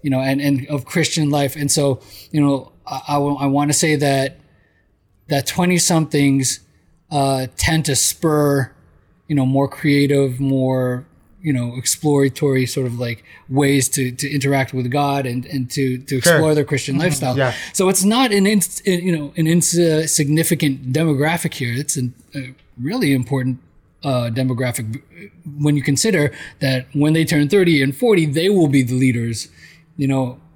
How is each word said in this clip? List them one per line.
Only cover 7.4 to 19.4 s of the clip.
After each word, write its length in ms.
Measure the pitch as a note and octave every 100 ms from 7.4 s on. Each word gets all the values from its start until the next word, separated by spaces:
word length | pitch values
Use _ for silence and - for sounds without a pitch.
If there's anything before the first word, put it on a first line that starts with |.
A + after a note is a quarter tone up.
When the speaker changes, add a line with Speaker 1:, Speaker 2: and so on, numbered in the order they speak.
| B2+ -
Speaker 1:
tend 300 | - D#3+ D#3
to 100 | C3+
spur, 760 | - - E3 D3+ D3 C#3 C3 - _ _ _ _ _
you 80 | D3
know, 100 | C3
more 220 | C3+ C#3
creative, 720 | - D#3 C#3+ C#3+ C#3+ C#3 B2
more, 680 | C#3 C3+ C3 C3 B2+ B2 - _ _ _
you 100 | E3+
know, 220 | C3 A#2+ B2
exploratory 920 | B2+ - D#3 C#3+ C#3 C3 D3 C3 B2+
sort 220 | - B2+
of, 120 | A#2+
like, 240 | A#2+ A#2 - - -
ways 400 | C3+ C#3+ C#3 B2+
to, 220 | - B2+
to 160 | B2 C#3+
interact 460 | D3 C3+ C#3 C3
with 160 | C3 B2
God 380 | C#3+ C#3+ C#3 C3
and, 180 | B2 A#2+
and 240 | C#3+ B2
to, 280 | - C3+ B2+
to 200 | C3 C3+
Speaker 2:
Sure. 140 | C#3+
Speaker 1:
explore 220 | D#3+ D#3 D3+
their 100 | C#3
Christian 300 | C#3+ - C3+
Speaker 2:
Mm-hmm. 80 |
Speaker 1:
lifestyle. 340 | F3 D3 C3 B2+
Speaker 2:
Yeah. 160 | C3 - -
Speaker 1:
So 140 | - F#3
it's 160 | F#3
not 280 | F#3+ A3+ C4
an 160 | G3+ G3
ins-, 340 | G#3+ - - -
you 300 | F3+ F#3 E3
know, 180 | C#3+
an 80 | D#3+